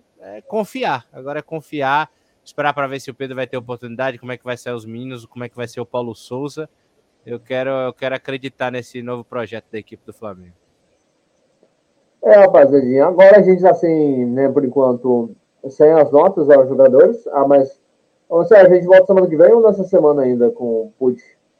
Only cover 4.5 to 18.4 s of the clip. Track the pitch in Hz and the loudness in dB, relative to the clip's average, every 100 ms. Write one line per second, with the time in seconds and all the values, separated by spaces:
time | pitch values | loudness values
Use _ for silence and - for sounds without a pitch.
4.5 | 120 123 120 110 117 131 123 117 120 120 | -12 -12 -14 -14 -16 -16 -18 -20 -18 -16
5.5 | 123 120 123 117 123 120 107 - 127 143 | -14 -14 -14 -12 -10 -10 -14 -14 -12 -12
6.5 | 156 151 _ _ _ _ _ 113 117 - | -14 -18 _ _ _ _ _ -18 -16 -10
7.5 | 127 131 135 127 - 131 131 - 135 131 | -8 -6 -6 -8 -8 -10 -10 -10 -14 -14
8.5 | - 127 127 117 127 120 123 - 127 107 | -10 -10 -10 -14 -16 -14 -14 -12 -12 -12
9.5 | 110 - 110 - 107 - - 107 92 90 | -14 -16 -18 -18 -20 -20 -20 -18 -18 -20
10.5 | 87 _ _ _ _ _ _ _ _ _ | _ _ _ _ _ _ _ _ _ _
11.5 | _ _ _ _ _ _ _ 220 208 185 | _ _ _ _ _ _ _ 4 6 6
12.5 | 180 135 139 123 131 165 180 190 208 185 | 4 4 2 0 0 0 4 6 6 4
13.5 | 180 185 170 170 160 147 127 123 127 135 | 2 2 0 -2 -2 -2 -2 -4 -4 -2
14.5 | 139 127 139 127 123 127 120 113 - _ | -2 -2 -2 -2 -2 -2 -2 -4 -14 _
15.5 | _ - - 151 160 139 143 180 175 147 | _ -14 0 2 4 2 2 2 0 2
16.5 | 139 131 127 131 135 202 233 - 143 135 | 4 2 2 4 6 2 0 -6 -4 0
17.5 | 143 135 - _ _ _ _ _ 170 | 0 0 -8 _ _ _ _ _ -4